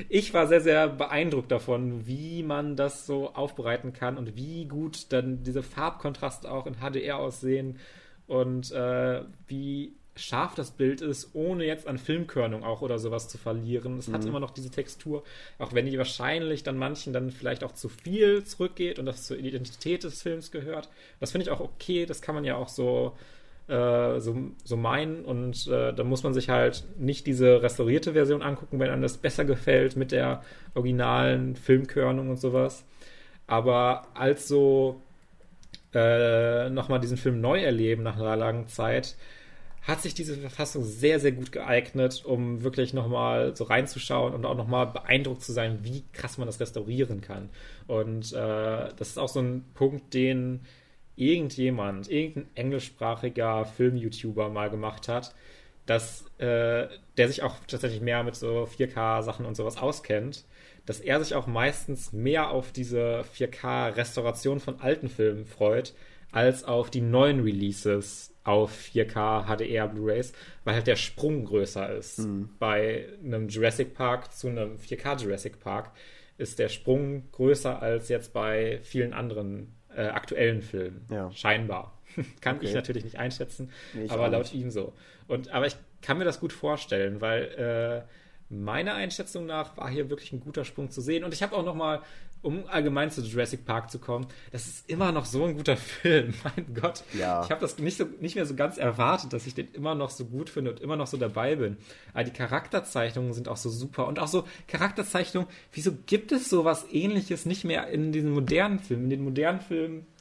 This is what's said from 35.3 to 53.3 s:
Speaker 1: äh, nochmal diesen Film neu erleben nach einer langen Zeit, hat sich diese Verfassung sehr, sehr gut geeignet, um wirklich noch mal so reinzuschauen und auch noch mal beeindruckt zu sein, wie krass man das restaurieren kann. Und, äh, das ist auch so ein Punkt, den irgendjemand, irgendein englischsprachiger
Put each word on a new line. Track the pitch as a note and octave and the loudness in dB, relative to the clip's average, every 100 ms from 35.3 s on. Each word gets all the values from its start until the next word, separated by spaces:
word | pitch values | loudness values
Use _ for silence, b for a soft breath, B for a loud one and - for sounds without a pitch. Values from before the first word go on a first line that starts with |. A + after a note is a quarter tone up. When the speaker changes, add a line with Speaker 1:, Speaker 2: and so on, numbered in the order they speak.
| - - - - - - | -20 -20 -20 -20 -20 -2
Speaker 1:
äh, | A#2+ A#2 A#2 A#2 A2+ A#2 A#2+ B2+ | 4 6 8 6 6 6 4 2
nochmal | C3 B2+ B2+ | 0 2 2
diesen | A#2+ B2 | 2 2
Film | C3 A#2 | 2 2
neu | A#2+ F3+ | 4 4
erleben | D#3+ A2+ A2+ A#2 | 4 4 4 2
nach | A2 G#2 | 0 -2
einer | A2 | 0
langen | A2 A2+ A#2 A#2 | 2 2 0 -4
Zeit, | - A2+ B2+ B2+ - B B B B B B - | -2 0 2 0 -8 B B B B B B -2
hat | D#3+ | -2
sich | D#3+ | -2
diese | F3 D#3 C#3 | -4 -6 -6
Verfassung | C3+ - D3 D3 | -6 -4 -4 -2
sehr, | A2 G#2+ D3 D#3 | -4 4 6 6
sehr | C#3 | 4
gut | B2+ B2 | 2 -4
geeignet, | - - B2 B2 C3 B2+ B2+ | -4 2 4 4 2 2 2
um | - B2 A#2+ A#2 | 0 0 0 0
wirklich | C3 C3+ B2+ | -2 0 0
noch | C3 A#2 | 0 0
mal | A#2+ A#2+ A#2+ A#2+ - | 0 2 2 2 0
so | |
reinzuschauen | - A#2 C3+ B2+ - B2 B2+ | 2 2 2 -4 -2 2 2
und | B2 | 0
auch | B2+ B2 | -2 -2
noch | A2+ | 2
mal | B2+ A#2+ | 2 2
beeindruckt | - - C3 C3+ A#2+ | 0 4 4 4 -4
zu | - | -4
sein, | A#2 A2+ G#2+ | 0 0 -2
wie | A2 C#3 - | -4 -8 -10
krass | - A#2+ - | -10 -8 -6
man | A#2 | -6
das | - | -4
restaurieren | B2 A2+ G#2 B2+ A#2+ G2+ | -4 -4 -2 0 0 0
kann. | G2+ G2 G2+ B B B B | -6 -10 -10 B B B B
Und, | A2 A2 A2+ A2+ | 0 0 -4 -6
äh, | B2 A2 G#2+ A2 A2 - - | -4 -2 0 0 -2 -4 -6
das | G#2+ | -8
ist | - | -4
auch | B2+ | -2
so | C3+ | 0
ein | B2 B2+ B2+ | 0 -2 -6
Punkt, | - C3+ C#3 - | 2 2 0 -4
den | B2+ B2+ C3 B2+ B2+ B B B B B | 2 2 2 -2 -4 B B B B B
irgendjemand, | - C3+ E3+ C#3+ C3 B2+ A#2+ G2+ G2 G2 | -2 2 2 0 0 0 0 -2 -4 -2
irgendein | D3+ D#3+ D3 - | -2 -2 -6 -10
englischsprachiger | - C3 C#3 - - A2+ A2+ B2 | -6 -4 -2 -6 -4 -2 -2 -4